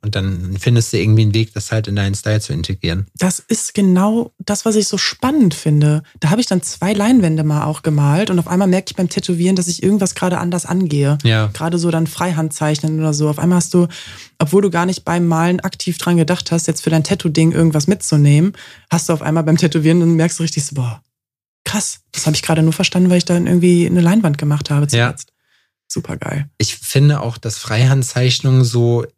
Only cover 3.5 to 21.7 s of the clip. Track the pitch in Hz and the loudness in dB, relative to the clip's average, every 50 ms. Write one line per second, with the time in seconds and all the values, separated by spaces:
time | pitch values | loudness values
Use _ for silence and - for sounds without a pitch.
3.5 | 233 - - - - - 202 190 180 180 190 208 220 233 233 - _ _ 185 - | -4 -4 -4 -6 -2 0 2 2 4 4 2 2 0 0 -2 -4 _ _ -6 -6
4.5 | 202 202 - 226 214 214 202 - - 190 - - - _ - 254 294 311 247 180 | -6 -2 -2 0 0 0 0 0 -2 -4 -4 -6 -6 _ -2 0 2 4 4 2
5.5 | 151 - - 160 151 147 147 151 151 151 151 _ _ - - 151 180 226 247 - | 2 0 -2 0 2 4 4 4 2 0 -2 _ _ -4 0 0 2 2 0 0
6.5 | 190 185 - - - - - 185 220 202 202 220 262 254 190 165 160 156 156 151 | -2 -2 -2 -4 -10 -6 -4 -2 0 0 2 4 4 4 4 2 0 0 0 0
7.5 | 151 147 - 151 151 - _ 160 151 147 147 143 143 170 208 220 190 175 165 - | 0 0 -2 -2 -6 -4 _ 0 2 2 4 4 2 2 2 2 0 0 0 0
8.5 | 175 185 202 185 180 190 190 - - - 185 175 - 202 - - 180 165 175 185 | 0 0 2 2 2 0 0 -4 -4 -4 -4 -2 -2 -4 -4 -2 -2 0 0 0
9.5 | 196 180 180 170 170 - - 180 208 208 190 175 - - - 185 180 - 175 175 | 2 0 0 -4 -4 -2 0 0 2 2 0 -2 -2 -2 -2 -2 -2 -2 -2 -2
10.5 | 175 180 - - 180 185 190 165 147 143 143 139 147 147 - 123 110 110 110 104 | -4 -4 -4 -4 -2 -2 -2 0 0 0 2 2 0 0 0 0 2 2 0 -2
11.5 | 104 - 151 170 170 175 165 175 165 160 165 156 - - 170 180 175 151 160 156 | -4 -4 -6 -4 -2 0 0 0 0 0 -2 -2 -2 -4 -4 -2 -2 -2 -4 -4
12.5 | 147 - 156 151 151 147 - 156 156 156 156 156 151 143 151 151 147 147 - 175 | -4 -4 -2 -2 -2 -2 -2 -4 -2 -2 -2 -2 -2 0 -2 -2 -2 -2 0 0
13.5 | 180 180 165 - - 180 175 170 - - - - - - - - _ _ 170 143 | 2 2 0 2 2 2 2 2 -2 -10 -18 -18 -20 -20 -20 -20 _ _ -4 2
14.5 | 165 196 202 202 170 170 175 180 185 - - - 170 175 175 170 160 160 165 175 | 2 2 2 2 0 0 -2 -2 -4 -4 -4 -4 -2 0 2 2 2 2 2 2
15.5 | 180 185 - 196 - - - - 170 - - 175 175 170 165 151 180 175 - - | 0 0 -2 -6 -8 -6 -6 -6 -6 -4 -2 0 2 2 2 2 0 -4 -2 -2
16.5 | 170 170 165 - 156 - - 165 156 160 156 - 196 - - 170 147 156 160 165 | -2 -2 -2 -2 -4 -2 -2 0 0 0 0 0 -2 -2 -2 -2 2 4 2 4
17.5 | 165 - 165 165 151 151 143 151 202 196 - - - 151 147 147 143 147 160 196 | 4 2 2 2 2 0 0 0 -2 -2 -2 0 2 4 6 6 6 6 4 2
18.5 | 196 - - - - - _ _ - 170 160 - 170 151 - - 156 165 160 160 | -2 -6 -18 -20 -20 -20 _ _ -4 -4 0 -2 -2 -2 0 -2 -2 0 2 2
19.5 | 170 165 - 165 143 165 151 160 160 175 170 165 165 160 160 175 - - 165 160 | 2 2 2 0 0 2 2 4 4 4 4 4 2 2 2 0 -2 -4 -6 -4
20.5 | - 156 143 - 143 143 127 120 113 - _ _ _ _ _ _ _ _ _ _ | -4 -4 -6 -4 -4 -4 -4 -4 -6 -10 _ _ _ _ _ _ _ _ _ _
21.5 | _ _ _ - | _ _ _ -6